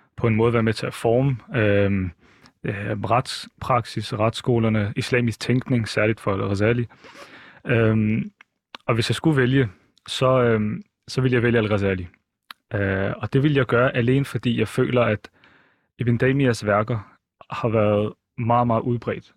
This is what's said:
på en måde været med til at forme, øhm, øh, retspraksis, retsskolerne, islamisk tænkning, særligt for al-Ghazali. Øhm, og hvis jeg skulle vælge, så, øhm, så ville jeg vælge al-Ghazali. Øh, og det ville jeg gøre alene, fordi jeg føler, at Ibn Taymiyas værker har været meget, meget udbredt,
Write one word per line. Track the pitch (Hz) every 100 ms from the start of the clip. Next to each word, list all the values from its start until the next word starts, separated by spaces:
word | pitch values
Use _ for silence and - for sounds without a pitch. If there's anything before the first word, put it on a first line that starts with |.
| _ -
på | 117
en | 107
måde | 117
været | 117
med | 113
til | 110 -
at |
forme, | - 117 120 139 123 -
øhm, | 131 107 101 101 98 92 - _ _ - _
øh, | - 101 104 104
retspraksis, | 113 117 - - - - - 123 - 117 107 107
retsskolerne, | 113 - - 113 113 110 104 131
islamisk | - 123 120 -
tænkning, | - 127 - 123 107
særligt | - 110 110
for | 107
al-Ghazali. | 98 101 98 107 120 120 - - - - - - - -
Øhm, | 117 110 110 107 110 - - _ _ _ - -
og |
hvis | 117 -
jeg |
skulle | 113 160 139
vælge, | 123 135 110 - _ _ -
så, | - 131 131
øhm, | 120 110 107 202 - _ -
så | -
ville | 127
jeg | 123
vælge | 120 117
al-Ghazali. | 107 101 98 92 87 _ _ _ - - -
Øh, | 104 98 98 101 -
og | 110
det | 139
ville | 151 139
jeg | 123
gøre | 120 131 131
alene, | 120 135
fordi | 139 117 123 117
jeg | 110
føler, | - 127 123
at | 113 104 - _ _ _ _ _ _ -
Ibn | 120 117
Taymiyas | 131 135 131 110 104
værker | 101 110 113 - _ _ _ -
har | - 120
været | 110 107 104 107 - _ -
meget, | 117 117 120
meget | 113
udbredt, | 123 120 - 113 -